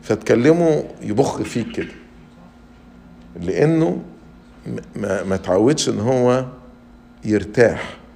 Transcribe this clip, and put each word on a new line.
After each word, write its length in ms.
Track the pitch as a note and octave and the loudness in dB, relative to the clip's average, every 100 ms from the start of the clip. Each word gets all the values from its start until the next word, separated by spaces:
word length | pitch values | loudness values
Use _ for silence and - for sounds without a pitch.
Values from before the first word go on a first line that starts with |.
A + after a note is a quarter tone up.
فتكلمه 800 | - G#2+ - A2+ C3 E3 E3+ D3+ - - | -2 -4 2 4 4 4 4 0 -2 -10
يبخ 400 | - G#2 C#3 - | -6 -2 -2 -2
فيك 300 | G#2 B2 A2 | -6 -6 -6
كده، 220 | - - - - - - - - - - - - - - - - - | -8 -10 -12 -20 -20 -20 -20 -20 -20 -20 -20 -20 -20 -20 -20 -20 -10
لأنه 600 | F2 E2+ D3+ D#3+ E3+ F3 - - - - - - - | -4 2 2 4 2 -2 -8 -20 -20 -20 -20 -18 -12
م-، 80 | - - - | -12 -10 -8
ما، 280 | G#2 G2 | -4 -4
ما 140 | F#2 F#2+ | -2 -4
تعودش 520 | F#2+ F#2 A2+ D3 - | 0 2 4 2 -2
إن 100 | G#2+ | -2
هو 460 | A2 C3 B2 B2+ C3 - - - - - - - - | 0 2 2 2 -2 -12 -20 -20 -20 -20 -20 -14 -2
يرتاح 720 | G#2+ G2 - A2+ E2+ - - - | -2 0 4 4 4 -8 -14 -20